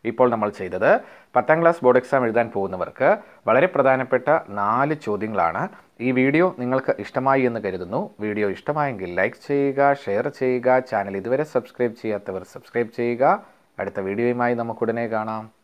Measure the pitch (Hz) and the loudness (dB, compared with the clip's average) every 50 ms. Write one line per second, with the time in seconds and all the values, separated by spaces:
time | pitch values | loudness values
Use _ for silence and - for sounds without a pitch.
0 | - 117 117 117 127 123 117 110 107 104 101 - 98 90 90 92 107 143 202 254 | -6 -6 2 2 2 4 4 0 -2 -2 -2 -6 -8 -8 -4 0 2 2 2 2
1 | - - - - _ _ - 123 120 - 156 165 170 165 170 165 127 127 120 127 | 0 -10 -20 -20 _ _ -2 0 2 2 2 4 4 2 2 4 4 4 4 4
2 | 123 - 143 135 123 117 110 117 117 110 - 101 95 90 92 90 87 - - - | 2 2 0 2 2 2 2 0 0 0 -2 -4 -4 -4 -4 -6 -6 -8 -4 0
3 | 131 156 208 214 - - - _ _ 110 113 127 165 180 - - 131 135 131 131 | 2 2 2 0 -4 -20 -20 _ _ 2 4 4 4 4 2 2 4 4 2 2
4 | 127 127 131 120 - 147 151 - - - 101 101 101 104 113 127 139 147 156 151 | 0 0 0 0 2 2 0 0 0 -6 -6 -2 0 0 2 2 0 0 -2 -4
5 | - 110 104 98 110 110 110 95 85 82 82 104 156 - - - _ _ _ - | -4 -4 -4 -4 -4 -4 -2 0 0 0 0 -4 -6 -6 -8 -18 _ _ _ -4
6 | 117 127 127 127 131 135 143 160 180 185 - - 123 123 131 131 131 - - - | -2 0 2 2 4 4 4 4 4 2 0 -4 -4 -2 -2 0 0 -2 -4 -4
7 | 104 - - 131 127 135 135 135 127 123 117 110 98 98 92 90 90 87 101 143 | -6 -6 -6 -2 2 2 2 4 2 0 0 -2 -4 -4 -6 -6 -8 -6 -6 -6
8 | 208 208 - - 104 107 104 107 104 101 92 - _ - 147 156 143 139 123 95 | -6 -6 -10 -8 -6 -4 -2 -2 -2 -2 -2 -4 _ -4 -2 -2 -2 -4 -4 -6
9 | 92 87 87 92 95 110 - - - - 143 143 139 139 135 139 139 143 139 139 | -8 -6 0 0 0 0 -2 -8 -6 -2 0 0 0 0 2 2 2 2 2 0
10 | - 101 98 107 117 147 143 - 135 127 127 123 120 127 127 127 127 - 120 104 | -2 -4 -2 -2 -2 -4 -4 -2 -2 0 0 2 2 2 2 2 0 -2 -4 -4
11 | 98 101 98 98 95 113 127 135 156 156 - 127 107 - - - 123 117 110 - | -4 -4 -6 -6 -2 -2 -2 -2 -2 -2 -4 -4 -4 -4 -4 -2 -2 -2 -2 -6
12 | - 110 104 98 - - 95 92 90 - - - - - - 120 117 107 - - | -6 -6 -6 -6 -6 -8 -8 -8 -10 -12 -20 -20 -20 -6 -4 -4 -4 -4 -4 -4
13 | 120 120 120 117 135 151 190 214 - - _ _ _ _ _ - 98 98 98 104 | -2 -2 0 2 2 2 2 0 -4 -18 _ _ _ _ _ -8 -8 -6 -6 -6
14 | 95 95 101 107 120 123 120 120 123 123 120 117 117 117 113 - 120 113 113 117 | -4 -4 -2 0 0 0 0 0 0 -2 -2 -2 -4 -8 -4 -4 -2 -2 -2 -4
15 | 117 110 110 107 110 110 110 110 110 110 _ _ | -4 -4 -4 -4 -4 -6 -8 -10 -10 -14 _ _